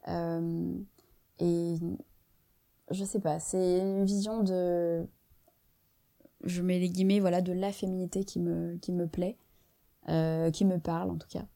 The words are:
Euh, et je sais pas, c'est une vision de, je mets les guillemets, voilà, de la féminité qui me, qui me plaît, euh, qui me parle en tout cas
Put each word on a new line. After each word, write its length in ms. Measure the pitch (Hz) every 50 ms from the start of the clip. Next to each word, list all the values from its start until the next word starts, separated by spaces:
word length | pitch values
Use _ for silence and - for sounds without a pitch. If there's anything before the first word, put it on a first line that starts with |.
| -
Euh, 640 | - 170 170 170 165 165 165 165 170 165 165 170 - - - 196 - _ _ _ _ - _ _ _ _ -
et 360 | 170 175 170 170 170 170 170 165 170 170 190 - - _ - _ _ _ _ _ _ _ _ _ _ _ _ _ _ -
je 160 | - 190 196
sais 140 | 196 - 214
pas, 200 | 196 160 151 160
c'est 400 | 160 - - 185 185 180 180 180
une 260 | 190 196 190 196 196
vision 380 | 196 202 202 196 214 220 226 208
de, 640 | 185 185 180 180 180 175 175 170 170 170 170 170 - _ _ _ _ - _ _ _ _ _ _ _ _ _ _ _ _ _ _ _ _ _ _ - _ _ -
je 180 | - 180 180
mets 180 | 175 180 180 180
les 100 | 180 180
guillemets, 300 | 175 185 190 190 196 208
voilà, 220 | 196 180 175 180
de 120 | 185 180 180
la 180 | 185 190 202
féminité 520 | 202 - - 185 185 185 180 180 - 190 196
qui 160 | 196 - 185
me, 380 | 170 170 170 165 170 170 170
qui 140 | 170 - -
me 160 | 180 175 175
plaît, 300 | 165 - 180 175 185 240 _ _ _ _ _ _ _ _ _ _ _ _ _ _ -
euh, 400 | 160 165 160 160 160 160 165 165
qui 140 | 160 - 202
me 140 | 190 185 175
parle 320 | 156 - 165 165 185 185
en 60 | 175
tout 100 | 160 -
cas 180 | - - - 202 196 _